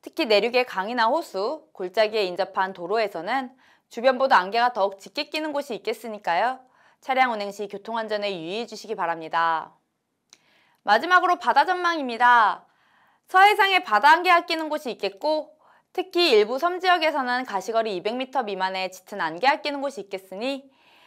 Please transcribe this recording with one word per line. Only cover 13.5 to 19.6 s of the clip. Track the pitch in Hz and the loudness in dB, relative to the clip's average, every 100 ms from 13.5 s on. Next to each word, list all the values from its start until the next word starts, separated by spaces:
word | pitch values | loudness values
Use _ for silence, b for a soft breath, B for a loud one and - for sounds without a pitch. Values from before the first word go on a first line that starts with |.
| 403 392 370 | 6 4 2
바다 | 359 208 285 | 2 4 6
안개가 | 330 359 349 349 | 6 6 2 2
끼는 | 330 311 | -4 -4
곳이 | 302 269 | -6 -6
있겠고 | 196 196 196 294 311 285 _ b b b | -6 -6 -4 -2 -2 -4 _ b b b
특히 | - 359 339 349 | -6 -4 0 4
일부 | 220 208 262 | 4 4 0
섬 | 339 359 | -2 0
지역에서는 | 359 349 311 294 247 247 254 | 0 2 2 -2 -2 -4 -4
가시거리 | 202 185 226 226 185 | -8 -2 -2 -2 -4
이백 | 202 247 | -4 -6
미터 | 262 269 | -4 -4
미만의 | 214 190 185 190 190 | -4 -4 -4 -4 -8
짙은 | 185 - 202 | -10 -14 -6
안개가 | 165 165 254 | -6 0 0
끼는 | 302 | 0